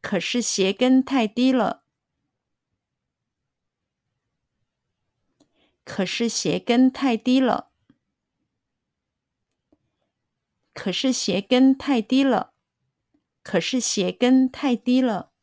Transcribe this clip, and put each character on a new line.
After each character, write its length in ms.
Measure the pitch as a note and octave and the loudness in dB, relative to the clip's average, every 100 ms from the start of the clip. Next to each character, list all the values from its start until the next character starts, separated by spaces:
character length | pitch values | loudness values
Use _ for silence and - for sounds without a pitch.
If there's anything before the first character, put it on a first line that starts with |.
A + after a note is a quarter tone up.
| - | -4
可 120 | G3 | -6
是 200 | - B3 | -4 -4
鞋 320 | A3 - G3 | -4 -2 -2
跟 320 | G3+ B3+ C4 | 0 2 2
太 220 | C4 C4+ | 2 -2
低 260 | G#3+ A#3 B3+ | -2 0 2
了。 300 | C4 G3+ - _ _ _ _ _ _ _ _ _ _ _ _ _ _ _ _ _ _ _ _ _ _ _ _ _ _ _ _ _ _ _ _ _ _ _ _ _ _ _ _ | 2 0 -4 _ _ _ _ _ _ _ _ _ _ _ _ _ _ _ _ _ _ _ _ _ _ _ _ _ _ _ _ _ _ _ _ _ _ _ _ _ _ _ _
可 220 | - - | -12 -6
是 240 | F#3 - A#3 | -6 -2 -4
鞋 300 | - E3+ F#3 | -2 -4 -4
跟 320 | - A#3+ C4 | 0 2 2
太 260 | B3+ C4+ A3 | 2 -2 0
低 220 | B3+ B3+ | 2 2
了。 320 | B3+ - - _ _ _ _ _ _ _ _ _ _ _ _ _ _ _ _ _ _ _ _ _ _ _ _ _ _ _ _ _ _ | 2 -2 -6 _ _ _ _ _ _ _ _ _ _ _ _ _ _ _ _ _ _ _ _ _ _ _ _ _ _ _ _ _ _
可 160 | - G3 | -10 -6
是 200 | F3+ C4+ | -2 -2
鞋 300 | B3 A3 F#3+ | -2 -2 -4
跟 340 | G3+ B3+ C4+ | 0 4 4
太 240 | C4+ - B3 | 2 0 -2
低 240 | A3 C4 | 0 0
了。 300 | C#4 G#3+ - _ _ _ _ _ _ _ _ _ | 2 0 -4 _ _ _ _ _ _ _ _ _
可 180 | - F3 | -4 -4
是 200 | - B3+ | -2 -4
鞋 320 | - - F3+ | -2 -2 -4
跟 360 | - B3 C4 C4 | 0 2 4 2
太 280 | - C#4+ | -2 -2
低 260 | A#3+ - B3+ | -2 0 0
了。 300 | B3+ G3 - _ | 0 -4 -10 _